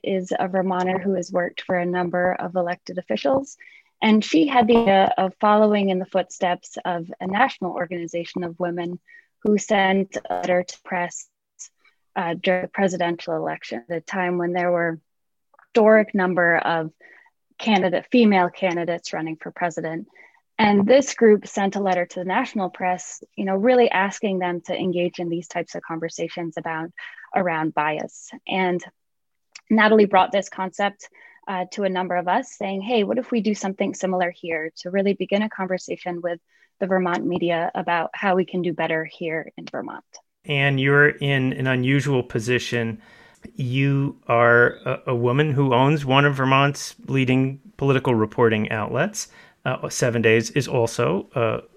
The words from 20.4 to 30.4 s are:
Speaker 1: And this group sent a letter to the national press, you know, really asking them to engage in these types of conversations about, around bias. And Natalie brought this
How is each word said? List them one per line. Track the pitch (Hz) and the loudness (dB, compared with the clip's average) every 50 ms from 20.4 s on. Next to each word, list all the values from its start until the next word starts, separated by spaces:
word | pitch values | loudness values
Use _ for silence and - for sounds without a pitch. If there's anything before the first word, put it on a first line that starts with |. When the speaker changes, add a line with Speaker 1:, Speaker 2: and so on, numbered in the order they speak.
| _ _ _ | _ _ _
Speaker 1:
And | - 214 208 202 202 196 | 2 2 4 4 4 6
this | 220 254 285 277 - - | 6 6 4 4 2 0
group | - 233 220 208 196 - - | 4 6 6 6 6 2 -2
sent | - 208 196 196 202 | -4 -2 -2 -2 -2
a | 202 | -2
letter | 202 190 180 180 180 | -2 0 0 0 -2
to | - - 185 | -4 -8 -8
the | 175 | -6
national | 185 185 247 254 - - 214 185 180 | -2 -2 -2 -2 -4 -4 -4 -4 -4
press, | - - 190 180 180 185 - - - - - - _ | -4 -4 -4 -2 -2 -4 -6 -12 -20 -20 -20 -14 _
you | 208 202 | -6 -4
know, | 190 190 | -2 0
really | 196 208 254 254 247 233 - | 2 2 4 4 6 4 4
asking | - 185 196 202 - - 220 202 190 185 | 2 0 0 -2 -2 -4 -4 -2 -2 -2
them | 180 175 175 170 - | -2 -4 -4 -6 -6
to | - 175 - | -6 -6 -4
engage | 190 185 170 175 175 180 - - | -2 -2 -2 -2 -2 -4 -4 -6
in | 175 170 | -6 -6
these | 170 175 170 - | -6 -6 -8 -8
types | - 175 165 - - | -8 -8 -8 -8 -10
of | 160 | -12
conversations | - - 165 165 165 165 - - 165 160 - 180 170 165 - | -10 -10 -8 -8 -8 -8 -6 -8 -8 -8 -8 -8 -8 -8 -8
about, | 165 156 165 160 160 165 175 - - - - - - - - - | -8 -8 -6 -6 -6 -8 -10 -12 -16 -18 -18 -18 -20 -10 -4 -2
around | 208 180 175 160 156 160 156 - | 0 0 0 0 -2 -2 -2 -2
bias. | 156 151 156 151 - - - - - - - 240 - - | -2 -2 0 -2 -4 -6 -10 -12 -18 -20 -20 -20 -14 -8
And | - 190 190 190 180 180 175 - - - _ _ _ _ _ _ _ _ _ _ _ - - _ - | -4 -2 0 0 0 -2 -2 -6 -10 -18 _ _ _ _ _ _ _ _ _ _ _ -20 -12 _ 0
Natalie | 220 220 214 214 220 214 208 | 4 4 6 6 8 6 6
brought | 196 202 185 185 - | 6 6 4 4 4
this | 190 202 | 0 -2